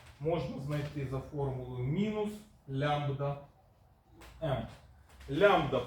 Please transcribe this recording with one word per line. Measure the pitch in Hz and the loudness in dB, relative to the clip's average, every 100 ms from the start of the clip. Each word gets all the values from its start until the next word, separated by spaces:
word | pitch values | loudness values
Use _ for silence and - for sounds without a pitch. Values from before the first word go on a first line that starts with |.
| - - | -20 -6
можна | 147 170 - - | 0 0 0 -4
знайти | 139 147 143 147 127 | -4 -2 -2 -4 -4
за | 131 | -4
формулою | - 147 139 127 123 123 | -4 -4 -2 -2 -6 -4
мінус | 127 165 214 214 208 - - - - | 0 2 2 0 -2 -4 -14 -20 -8
лямбда | 135 147 147 135 135 143 143 - - - - - - _ - - - | -2 0 0 0 -2 -2 -2 -8 -20 -20 -20 -20 -20 _ -20 -20 -6
М. | 156 131 - - - - - - - | -2 -2 -4 -10 -20 -20 -20 -18 -6
Лямбда — | 143 202 180 143 131 | 6 8 8 4 2